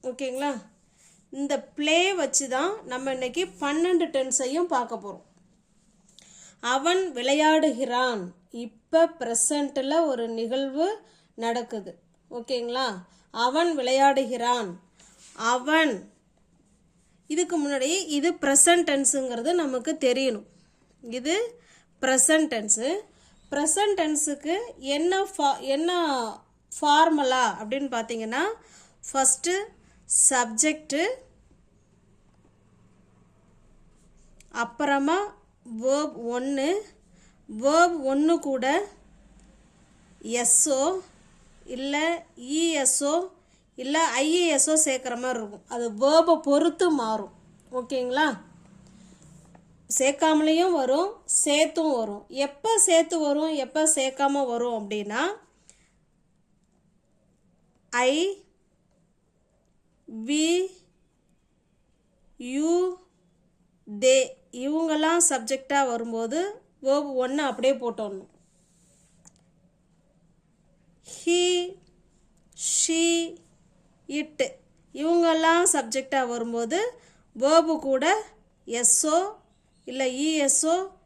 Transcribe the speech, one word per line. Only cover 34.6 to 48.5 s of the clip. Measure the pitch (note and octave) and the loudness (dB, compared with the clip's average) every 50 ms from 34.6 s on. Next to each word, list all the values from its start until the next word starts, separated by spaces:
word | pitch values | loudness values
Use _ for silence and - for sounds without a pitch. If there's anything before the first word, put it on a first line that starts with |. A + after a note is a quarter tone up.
| A#3+ A#3 - - D4 C#4+ C#4 C#4 C#4 C#4+ E4 F#4 G#4 G#4 - - _ _ _ _ _ B3 A#3 A3 A#3 | -6 -6 -4 -4 -2 0 0 2 2 2 0 0 0 -4 -8 -16 _ _ _ _ _ -14 -12 -4 0
verb | C4 C#4 C#4+ D4+ D4+ - - A#3 A#3 A#3+ | 0 0 0 0 -4 -6 -8 -8 -6 -6
ஒன்னு, | B3 B3+ C#4 C#4+ C4+ C4 D4+ F#4 G#4 G#4+ - - _ _ _ - - - - _ _ _ _ G#3+ G#3+ | -4 -4 -4 -2 -2 0 0 0 -2 -4 -10 -20 _ _ _ -20 -20 -20 -20 _ _ _ _ -12 -2
verb | A#3 C#4 D4+ E4 F4 F4 F4 D#4+ C4+ | 0 2 6 6 6 4 4 0 -2
ஒன்னு | C4+ C4+ C#4 D4+ D#4+ E4+ E4 | -2 0 2 4 2 2 2
கூட | E4 D4 C4+ C4 A3+ C4 D4 F4 G#4 - - - - - _ - _ - _ - - - - _ _ _ _ _ _ _ _ _ _ _ - _ - | 0 -2 -4 -2 0 0 0 0 -2 -4 -12 -20 -20 -20 _ -20 _ -20 _ -20 -20 -20 -20 _ _ _ _ _ _ _ _ _ _ _ -20 _ -10
எஸ்ஓ | A3 A3+ A#3+ A#3+ A#3 - - - D#4 C#4 C4 C4+ D#4+ F#4+ F#4+ - - _ - _ _ - _ - _ - - - | -6 -4 -2 2 2 4 4 4 2 2 2 2 0 0 -4 -8 -12 _ -20 _ _ -20 _ -20 _ -20 -20 -16
இல்ல | - B3+ A#3+ C4 C#4 C#4+ D4 D#4 E4 E4+ E4 - _ _ | -14 -12 -8 -6 -4 -4 -2 0 -2 -2 -4 -6 _ _
இஎஸ்ஓ | - A#3+ B3 C#4+ D#4 E4 E4+ D#4+ D4 C4+ - - - C#4+ C#4+ D4+ E4+ F#4 F#4 - _ _ _ _ _ _ _ _ | -20 -10 -4 -2 0 0 0 0 2 2 2 0 0 0 0 0 0 -2 -4 -12 _ _ _ _ _ _ _ _
இல்ல | - B3+ C4 C#4+ D#4+ E4 D#4 A#3 B3 C#4 | -12 -8 -2 0 2 2 2 2 0 0
ஐஇஎஸ்ஓ | D4+ D#4+ F4+ F4 E4+ D4+ C#4+ - - D#4 D#4 D4+ | 2 2 2 2 2 2 2 2 2 2 2 2
சேர்க்குற | D4+ C4 C4 B3+ B3+ A#3+ A#3+ | 0 0 -4 -4 -8 -8 -6
மாதிரி | B3 B3+ B3 A#3 | -4 -4 -4 -6
இருக்கும். | A3 G3+ G3+ G#3 _ _ | -6 -10 -14 -18 _ _
அது | B3 A#3+ A#3+ A#3 G#3 | -8 -6 -6 -6 -4
வேர்பை | G#3 B3+ C#4 D4+ D#4+ E4 E4+ E4 D4+ | 0 2 4 6 6 6 6 4 2
பொறுத்து | D#4+ C#4 C#4 D4 D#4+ E4+ E4 - F#4 F4+ | 4 2 2 4 4 2 0 0 0 0
மாறும். | D#4+ C#4 A#3 A3 A3 G#3+ G3+ F#3 - - _ - - _ _ _ - | 2 0 -2 -2 -4 -4 -6 -10 -16 -20 _ -20 -20 _ _ _ -8
ஓகேங்களா? | B3+ B3 A#3 C#4 C4 B3 B3 B3 C#4 D#4 D4+ A#3+ F3+ - - | -8 -8 -4 -4 -4 -4 -2 0 0 0 0 0 -4 -12 -20